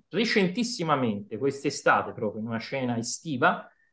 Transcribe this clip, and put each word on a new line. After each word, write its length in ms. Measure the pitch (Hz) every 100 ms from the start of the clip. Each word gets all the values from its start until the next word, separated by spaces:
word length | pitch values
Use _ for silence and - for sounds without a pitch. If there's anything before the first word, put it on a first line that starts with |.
| _
recentissimamente, 1300 | 165 233 214 180 185 240 - 160 139 123 104 104 110
quest'estate, 760 | 139 139 147 - 165 110 95
proprio 280 | 107 107 110
in 60 | 113
una 120 | 113
cena 380 | - 135 127 120
estiva, 720 | 117 - - 127 165 - - _ _